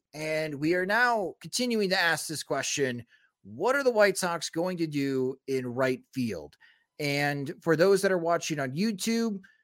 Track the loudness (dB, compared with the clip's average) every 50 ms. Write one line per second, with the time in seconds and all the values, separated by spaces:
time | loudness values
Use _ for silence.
0 | _ _ -12 -8 -6 -4 -2 -2 -2 -4 -4 -2 0 0 2 2 0 0 0 2
1 | 2 2 2 0 -2 -4 -6 _ -12 -8 -4 -2 -2 0 0 0 0 2 2 2
2 | 2 2 0 0 -4 -6 -8 -8 -4 -4 -4 -2 -2 -2 0 0 0 0 -2 -4
3 | -10 _ _ _ _ _ _ _ -20 -16 -8 -2 0 0 0 2 2 2 4 6
4 | 6 6 4 2 -2 -2 -2 -4 -6 -6 -4 -4 -2 -2 -2 -2 -4 -2 -2 -2
5 | -2 0 0 0 0 -2 -4 -6 _ -4 -4 -2 -2 -2 0 0 2 2 0 -2
6 | -6 _ -6 -4 -4 -2 -4 -6 -10 -14 _ _ _ -20 _ _ _ _ _ -6
7 | -4 -2 0 0 0 0 -2 -4 -6 -8 -8 -4 2 2 4 6 6 6 6 4
8 | 4 2 0 2 0 0 0 0 0 -2 -4 -4 -4 -4 -2 -2 -2 -2 -2 -2
9 | -2 -2 0 0 0 -2 -2 -6 -10 -16 _ _